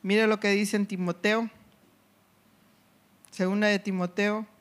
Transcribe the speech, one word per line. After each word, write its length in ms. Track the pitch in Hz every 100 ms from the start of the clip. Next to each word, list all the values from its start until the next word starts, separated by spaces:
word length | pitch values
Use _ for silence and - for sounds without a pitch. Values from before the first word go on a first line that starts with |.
Mire 240 | 190 208 220
lo 140 | 214
que 100 | 208
dice 260 | 202 208 214
en 100 | 202
Timoteo. 640 | 185 180 170 208 220 226 - _ _ _ _ _ _ _ _ _ _ _ _ _ _ _ _ _
Segunda 380 | - 185 202 214
de 100 | 202
Timoteo. 680 | 196 190 175 180 208 214 214 _